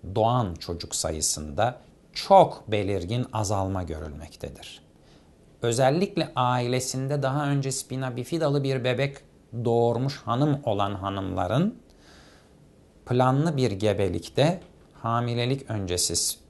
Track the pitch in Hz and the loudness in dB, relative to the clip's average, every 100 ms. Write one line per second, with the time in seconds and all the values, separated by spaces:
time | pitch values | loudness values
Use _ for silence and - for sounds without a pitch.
0 | 87 98 110 127 104 85 - 82 - - | -4 0 2 2 0 -6 -8 -8 -6 -4
1 | 80 78 76 - 76 71 113 - - - | -4 -2 -2 -4 -6 -2 -2 -2 -20 -20
2 | _ - - 196 156 - - 104 98 98 | _ -12 6 8 8 2 -2 -2 0 -2
3 | 87 120 123 113 98 101 95 95 87 78 | -2 -4 -2 -2 0 0 0 -4 -6 -8
4 | 78 73 78 - 71 71 - - - - | -10 -12 -16 -12 -14 -12 -18 -20 -20 -20
5 | - - - - - - 120 117 131 156 | -20 -20 -20 -20 -20 -4 -2 4 4 4
6 | 196 - 151 131 123 123 120 127 127 131 | 0 -2 -4 0 0 2 0 0 -2 -4
7 | 135 147 131 143 147 143 135 131 - 131 | -4 -2 0 -2 0 0 -2 -6 -6 -6
8 | 131 120 120 165 156 143 135 131 123 123 | -6 -6 -4 0 2 2 0 0 0 0
9 | 139 139 - - _ 120 117 117 117 120 | -2 -4 -20 -20 _ -4 2 4 4 2
10 | 135 139 - 120 151 143 120 101 101 98 | -2 -4 -2 2 2 2 0 0 0 -2
11 | 98 98 95 92 90 120 202 - - - | -4 -4 -4 -2 0 2 2 -2 -20 -20
12 | - - - - _ - - - - - | -20 -20 -20 -20 _ -20 -20 -20 -20 -20
13 | - 123 127 135 160 139 123 98 104 98 | -2 2 4 4 2 2 0 2 0 2
14 | 95 90 - - 147 180 - - - - | 0 -2 -2 2 2 2 -8 -20 -20 -8
15 | 113 117 120 120 120 139 - 107 95 87 | -2 -2 0 -2 -2 -2 -4 -6 -2 -2
16 | - 85 - - | 0 -2 -2 -6